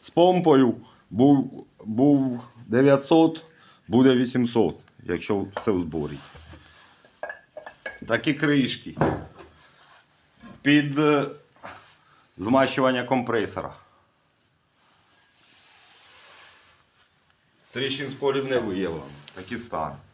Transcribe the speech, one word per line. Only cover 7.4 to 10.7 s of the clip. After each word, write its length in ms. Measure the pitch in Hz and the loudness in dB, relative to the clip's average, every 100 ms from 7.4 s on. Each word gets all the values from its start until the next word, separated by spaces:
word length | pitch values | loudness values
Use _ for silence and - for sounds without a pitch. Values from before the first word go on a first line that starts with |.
| _ - - _ - - - | _ -20 -20 _ -18 -16 -4
Такі 260 | 117 156 | -2 -2
кришки. 600 | 147 156 143 120 - - - - - - - - _ _ _ _ - _ _ _ _ - - | -2 0 2 0 -4 -12 -4 -2 -2 -12 -20 -20 _ _ _ _ -20 _ _ _ _ -20 -6
Під, 360 | 139 | 2